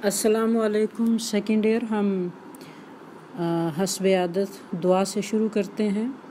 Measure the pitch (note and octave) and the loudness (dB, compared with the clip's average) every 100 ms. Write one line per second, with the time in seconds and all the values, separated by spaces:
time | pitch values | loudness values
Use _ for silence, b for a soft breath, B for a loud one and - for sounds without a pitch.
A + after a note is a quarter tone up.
0 | G3+ G3 A3 A3 A3+ A3+ A3 G#3+ G#3+ - | 0 2 2 2 2 2 2 2 0 0
1 | A3+ A3+ - G#3 G#3 A3 G#3+ A3+ A#3 G#3+ | 2 2 0 -2 2 2 4 0 0 0
2 | G3+ F#3+ F3+ - - - B B B B | 0 0 -2 -6 -18 -20 B B B B
3 | - - - - E3+ E3+ E3 D#3 F#3+ - | -20 -20 -16 -4 -2 0 0 0 -2 0
4 | F#3+ F#3 F3+ F3+ G3 - - F3+ F3+ F#3 | 2 2 2 0 -2 -6 -10 -2 4 4
5 | F#3+ G#3+ - A3 A3 G#3+ G3 - G#3+ G3+ | 2 -2 -2 0 0 0 -4 -2 0 0
6 | A#3 C#4 - | -2 -6 -16